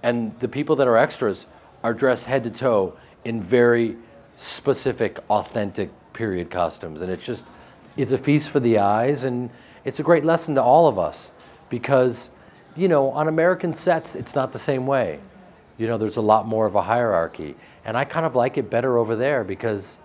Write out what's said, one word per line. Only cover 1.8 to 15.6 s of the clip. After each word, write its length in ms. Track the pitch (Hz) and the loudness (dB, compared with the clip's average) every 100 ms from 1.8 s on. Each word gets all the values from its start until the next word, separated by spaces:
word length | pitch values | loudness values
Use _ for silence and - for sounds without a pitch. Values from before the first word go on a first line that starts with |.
are 80 | 113 | -6
dressed 320 | 117 139 117 | 0 0 0
head 180 | - 135 | -2 -2
to 60 | 117 | -2
toe 460 | - 127 107 92 - - - 120 | -2 0 2 0 -6 -20 -14 -8
in 160 | 113 | -8
very 560 | 92 123 120 117 117 117 - - - - | 2 4 6 4 2 -4 -16 -20 -20 -10
specific, 800 | - - - 139 131 120 104 - - | -8 -4 -2 0 -2 -2 -4 -4 -2
authentic 600 | 104 - 117 101 95 95 - - | -2 0 -4 -4 -4 -8 -8 -20
period 360 | - 110 90 87 | -8 -4 -4 -4
costumes. 520 | 90 85 - 85 78 | -2 -4 -4 -14 -8
And 100 | 90 | -6
it's 140 | 90 - | -6 -8
just, 200 | 110 - - - - - - | -10 -12 -20 -20 -20 -14 -6
it's 140 | 123 | -2
a 60 | 131 | 0
feast 300 | 143 147 147 | 2 0 2
for 120 | 147 | 0
the 180 | 120 107 | 2 4
eyes, 460 | 101 107 123 143 | 4 2 0 -2
and 260 | 131 123 123 - - - | -4 -4 -8 -12 -20 -12
it's 160 | - - | -10 -6
a 20 | |
great 220 | 151 170 | 4 4
lesson 300 | 151 165 - | 4 0 2
to 80 | 135 | 2
all 240 | 120 147 165 | 6 6 6
of 100 | 101 | 4
us 340 | 80 - - - - - - | -4 -6 -16 -20 -20 -20 -8
because, 640 | 120 123 139 127 113 - - - - - - | -8 2 2 2 -2 -12 -20 -20 -20 -18 -2
you 120 | 185 | 2
know, 220 | 151 135 | 2 2
on 180 | 135 156 | 0 -2
American 460 | 160 170 180 180 | 2 2 2 -4
sets, 400 | 156 - 160 - | -2 0 0 -2
it's 200 | - 127 | -12 -6
not 180 | 139 131 | -4 -4
the 40 | 123 | -6
same 280 | - 131 127 | -4 -2 0
way. 320 | 135 101 73 - - - - | 0 0 -6 -14 -20 -20 -20